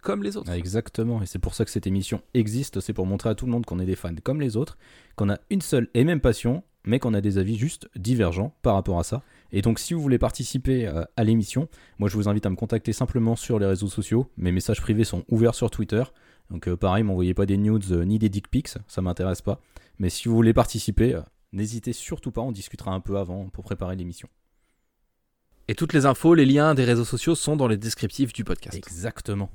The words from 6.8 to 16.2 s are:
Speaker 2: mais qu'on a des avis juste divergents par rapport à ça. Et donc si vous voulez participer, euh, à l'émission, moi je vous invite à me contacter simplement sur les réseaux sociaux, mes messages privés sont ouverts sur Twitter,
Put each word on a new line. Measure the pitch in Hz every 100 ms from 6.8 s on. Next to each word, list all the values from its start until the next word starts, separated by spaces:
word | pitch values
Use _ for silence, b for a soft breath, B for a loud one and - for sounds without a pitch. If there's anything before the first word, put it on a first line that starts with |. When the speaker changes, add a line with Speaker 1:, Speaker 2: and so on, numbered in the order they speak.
Speaker 2:
mais | - 120
qu'on | 123
a | 104
des | 101 98
avis | 95 113
juste | 147 - - -
divergents | 95 123 90 87 123 -
par | 127
rapport | 98 95 87
à |
ça. | 85 123 - b b
Et | 98
donc | 117 110
si | -
vous | 170
voulez | 143 120
participer, | 117 - 117 131 131 131 110
euh, | 78 82 -
à |
l'émission, | 110 113 104 127 160 b b b
moi | 101
je | 104
vous | 101
invite | 104
à | 101
me | 92
contacter | 110 113 -
simplement | 107 127 123 113
sur | 113 - 113
les |
réseaux | 98 92 101
sociaux, | - 101 113 131 -
mes | 90
messages | 90 - 104
privés | - 107
sont | 110 87 -
ouverts | 113 117
sur | - 113
Twitter, | - 104 107 127 -